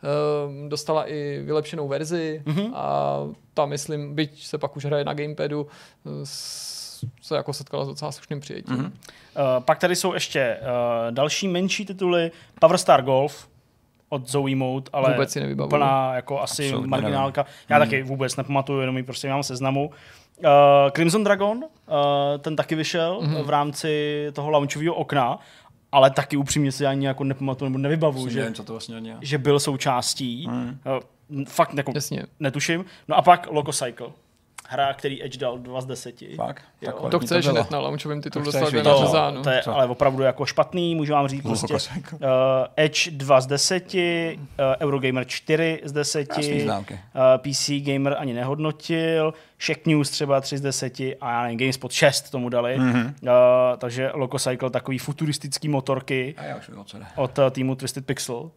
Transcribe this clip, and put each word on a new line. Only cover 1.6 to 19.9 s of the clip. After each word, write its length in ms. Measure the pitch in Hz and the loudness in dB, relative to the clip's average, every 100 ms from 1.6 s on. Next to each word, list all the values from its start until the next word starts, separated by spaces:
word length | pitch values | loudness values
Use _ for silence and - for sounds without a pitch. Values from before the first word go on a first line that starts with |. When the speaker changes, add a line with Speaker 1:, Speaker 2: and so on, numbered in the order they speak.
| 151 165 143 | -2 -6 -4
Speaker 1:
verzi 540 | 139 156 170 160 156 147 | -4 -2 -4 -4 -6 -4
Speaker 2:
Mhm. 200 | 151 208 185 | -2 -2 -4
Speaker 1:
a 400 | 139 143 143 139 143 147 _ | -2 0 0 -2 -6 -12 _
ta, 120 | - 143 | -2 -2
myslím, 500 | 143 147 151 147 147 | -2 -6 -8 -6 -4
byť 300 | 147 - - | -4 -6 -10
se 100 | 151 | -6
pak 200 | 151 - | -6 -6
už 80 | 139 | -4
hraje 180 | 147 143 | -2 -2
na 80 | |
gamepadu, 540 | 147 147 147 151 147 143 - - _ 151 | -4 -6 -4 -4 -4 -8 -12 -20 _ -14
eh, 40 | 143 | -12
s-, 840 | 143 - - - - - - - 117 - | -12 -12 -12 -12 -12 -14 -14 -12 -14 -14
se 140 | - 151 | -6 -6
jako 180 | 135 | -4
setkala 320 | 143 143 143 139 | -10 -8 -6 -6
s 20 | |
docela 240 | 139 147 | -8 -10
slušným 280 | 139 - 143 | -12 -12 -12
přijetím. 360 | 143 - - 127 | -10 -14 -8 -6
Speaker 3:
Mhm. 180 | 160 - - - - - | -6 -10 -20 -20 -14 -2
Speaker 2:
Eh, 20 | 139 127 | 0 2
pak 200 | 123 151 | 2 2
tady 160 | 180 175 | 2 2
jsou 180 | 190 | 0
ještě, 260 | 175 - 156 | -2 -4 0
eh, 220 | 127 107 131 123 120 117 117 | 0 -2 -4 -2 0 0 -2
další 360 | 120 147 - 196 | 0 0 0 -2
menší 380 | 175 190 185 202 | 0 -2 -2 -6
tituly. 460 | 190 185 175 170 - - - | -4 0 2 0 -4 -20 4
Power 180 | 160 175 | 6 6
Star 240 | - 151 | 6 6
Golf 440 | 131 131 147 - - _ _ _ _ _ _ | 6 2 0 -4 -20 _ _ _ _ _ _
od 180 | 143 123 | -8 -4
Zoe 260 | 143 139 135 | -2 0 0
Mode, 340 | 131 131 131 | -2 -4 -4
ale 180 | 143 131 | 2 2
Speaker 1:
Vůbec 200 | 127 135 | 4 0
si 80 | 147 | -2
nevybavuju. 280 | 139 139 143 | -4 -4 0
Speaker 2:
úplná 480 | 147 139 135 131 127 | 2 4 4 2 -4
jako 260 | 127 139 | -4 -6
asi 220 | 135 - | -4 -4
Speaker 3:
Absolutně 260 | 139 131 131 | -2 -2 -2
Speaker 2:
marginálka. 520 | 135 - 139 135 139 | 0 0 0 0 -2
Speaker 3:
nevím. 100 | 143 - - | -4 -6 2
Speaker 2:
Já 80 | 147 | 4
Speaker 3:
Hmm. 80 | 147 | 4
Speaker 2:
taky 180 | 131 | 2
vůbec 320 | 135 135 131 131 | -2 -4 -2 -4
nepamatuju, 440 | 131 139 135 139 | -2 -2 0 -2
jenom 180 | 131 131 | -2 -4
ji 60 | |
prostě 260 | 127 120 139 | -6 -8 -4
mám 120 | 135 | -4
v 40 | 139 | -4
seznamu. 460 | 127 135 139 147 | -4 -2 0 -4